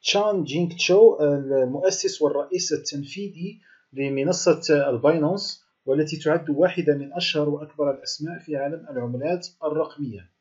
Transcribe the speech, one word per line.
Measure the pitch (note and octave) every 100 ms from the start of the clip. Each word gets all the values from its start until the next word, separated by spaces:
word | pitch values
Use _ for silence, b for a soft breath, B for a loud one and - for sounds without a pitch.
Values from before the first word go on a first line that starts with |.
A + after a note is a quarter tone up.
تشان | - G3+ G#3+ G3
جينغ | D#3 C#3+ E3+ -
تشو | - F#3+ A3+ G3+
المؤسس | D3 C#3+ C3+ C3+ B2+ C#3+ F#3+ F#3 F#3+ -
والرئيس | D3 C#3+ C#3 F3+ -
التنفيذي | D3 - D3 C3+ F#3+ G3+ D#3 F#3 A3+ b b b
لمنصة | C3+ C#3 C3+ C#3+ F3+ - E3 - D3 C#3
الباينونس، | A#2+ C#3+ E3 D3+ G3 - - _ _ -
والتي | C#3 D3+ D#3
تعد | D3+ E3 D#3+
واحدة | C#3+ F3+ F3+ D3
من | C#3+ C#3
أشهر | F3 E3+ D3+ D3
وأكبر | D3 D3+ - C#3+
الأسماء | C3+ - - D#3 E3+
في | - C#3+
عالم | C#3 E3 -
العملات | C3 A#2+ B2 D3 F3 - _
الرقمية. | D#3 D3+ D#3 - C3+ G2+ F2 _